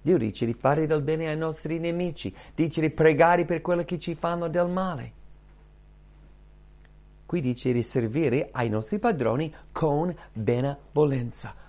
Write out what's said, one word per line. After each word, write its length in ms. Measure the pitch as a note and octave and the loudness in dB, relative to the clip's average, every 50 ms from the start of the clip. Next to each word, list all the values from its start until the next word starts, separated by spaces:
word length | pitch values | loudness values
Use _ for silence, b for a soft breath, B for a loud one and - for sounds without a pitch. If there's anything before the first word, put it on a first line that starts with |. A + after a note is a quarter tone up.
Dio 160 | _ C#3 F#3 | _ 4 2
dice 300 | D#3+ A2+ A2 G2 - A#2+ | 4 2 0 -2 -2 -2
di 80 | A2+ A#2 | -4 -4
fare 320 | - - C3+ C#3+ D#3 D#3+ | 0 2 2 2 2 2
del 160 | D3 D#3+ D3+ | 0 0 0
bene 260 | C#3 C#3 D#3+ D#3+ E3 D#3+ | 0 0 -2 -2 -2 -4
ai 80 | D3+ | -2
nostri 440 | D#3 D#3+ D#3+ D#3 D#3 - D#3 D#3+ E3 | -2 -2 -4 -4 -6 -6 -6 -4 -4
nemici, 540 | E3 E3+ E3+ F3 F3+ F3 E3 - - G2 B B B B B | -2 -2 -2 -2 -2 -4 -4 -6 -8 -10 B B B B B
dice 260 | - D#3 D#3+ - - | -2 -2 0 0 0
di 100 | D#3 D#3 | 0 0
pregare 540 | D#3 - D#3+ D#3+ D#3 C#3 E3 E3+ F3 F3 F3 | 2 4 6 6 8 8 6 6 6 4 2
per 160 | D#3 F3 D#3+ | 0 -2 -2
quelli 240 | - F3 F3 F3 E3+ | 0 0 0 0 0
che 140 | F3 F3+ E3 | -2 -6 -6
ci 160 | - - E3+ | -4 -6 -6
fanno 340 | - - E3+ E3+ F3 E3+ E3 | -4 -4 -4 -2 -2 -4 -2
del 200 | D#3 F3 F3 F3 | 0 0 0 0
male. 440 | F3+ F#3 F#3+ F#3 E3+ C3 A#2+ A#2 - - - - - - - - - - - - - - - - - - - - - - - - - - - - - - - - - - - - - - - - - - - | 0 -2 -2 -4 -4 -6 -10 -12 -14 -18 -20 -20 -20 -20 -20 -20 -20 -20 -20 -20 -20 -20 -20 -20 -20 -20 -20 -20 -20 -20 -20 -20 -20 -20 -20 -20 -20 -20 -20 -20 -20 -20 -20 -20 -20 -20 -20 -20 -20 -20 -10
Qui 140 | - - F3 | -4 -4 -2
dice 320 | C#3 B2+ B2 - - C3 | 0 0 -2 0 0 0
di 100 | B2 A#2+ | 2 2
servire 640 | A2+ - - C3 A#2 A2 A2+ D3+ E3 C3+ A#2 C#3 - - | 0 0 0 0 0 0 0 0 2 2 2 2 0 -2
ai 160 | - C3+ A#2+ A2+ | -4 -2 -2 0
nostri 320 | G#2+ G#2+ A2 - G3+ G#3 | 0 -2 -2 -2 -4 0
padroni 520 | G#3 A#3+ A3 C#3+ B2 A2 A2+ C3+ D#3+ D#3 D#3 B B B | 0 0 0 2 0 0 2 0 -2 -4 -6 B B B
con 420 | - - E3 D#3 C#3+ D3 E3 F#3 E3 B B B | -6 -2 0 0 2 2 0 -2 -4 B B B
benevolenza, 1200 | B A2 G#2+ G#2+ A#2+ A#2+ B2+ C#3 C#3 C#3+ - - - D3 D3+ D3 C3+ B2+ A#2+ A#2+ - - - A#2 - b b | B -4 0 0 2 2 0 -2 -4 -6 -12 -4 2 2 2 4 2 -2 -4 -6 -8 -10 -14 -14 -14 b b